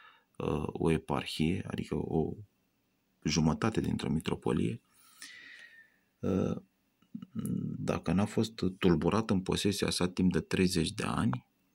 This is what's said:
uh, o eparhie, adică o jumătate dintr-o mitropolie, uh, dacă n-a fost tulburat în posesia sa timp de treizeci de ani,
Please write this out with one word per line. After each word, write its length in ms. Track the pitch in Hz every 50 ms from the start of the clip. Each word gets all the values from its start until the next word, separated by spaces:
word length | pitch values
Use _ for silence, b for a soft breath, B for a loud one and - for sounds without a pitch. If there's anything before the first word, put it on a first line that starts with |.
| B B B B B B B
uh, 280 | - - - 78 76 -
o 240 | - - - - 82
eparhie, 720 | 80 76 - - 71 65 - - - - 76 82 95 - -
adică 280 | - - - - - -
o 380 | 78 - - - 80 78 - - 107 107 - _ _ _ _ _ _ _ _ _ _ _ _ _ _ -
jumătate 560 | 76 78 82 78 80 78 - - 110 - -
dintr-o 300 | - - - - - -
mitropolie, 720 | - - - - - - - - - - - 117 117 - _ B B B B B B B B B B B B B B B B B B B B B B B B B B _
uh, 380 | - 95 95 95 95 - - - - _ _ _ _ _ _ _ _ _ - - - - - - - - - - - - - -
dacă 340 | - - - 95 - - 85
n-a 120 | 95 107
fost 300 | - - 120 110 - - - 95 92 92 -
tulburat 520 | - 92 87 78 82 85 92 110 110 -
în 100 | 101 92
posesia 500 | 92 - 85 87 - 104 95 - 90 90
sa 180 | - - 92 92
timp 240 | - - 92 90 78
de 80 | 80
treizeci 520 | - - - 92 92 90 87 85 78 - -
de 100 | - -
ani, 440 | - 60 - 87 123 131 - - _ _ _ _ _